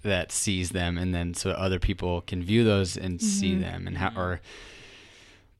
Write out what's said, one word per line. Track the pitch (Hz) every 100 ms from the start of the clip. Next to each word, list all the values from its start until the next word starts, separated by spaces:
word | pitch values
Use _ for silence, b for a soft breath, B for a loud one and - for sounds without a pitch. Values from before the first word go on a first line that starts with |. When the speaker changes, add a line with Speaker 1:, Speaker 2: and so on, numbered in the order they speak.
Speaker 1:
that | 107 92 -
sees | - 110 92 87
them, | 92 87 87
and | 92
then | 87 87
so | 85 95
other | 87 95 92
people | - 92 90 87
can | - 90
view | 87 113
those | 113 98 90 95
and | 92 87
see | 214 196 95
Speaker 2:
Mm-hmm. | 95
Speaker 1:
them, | 87 90 92
and | 92
how, | 95
Speaker 3:
Mm-hmm. | 95
Speaker 1:
or, | 90 85 B B B B B B B B B B B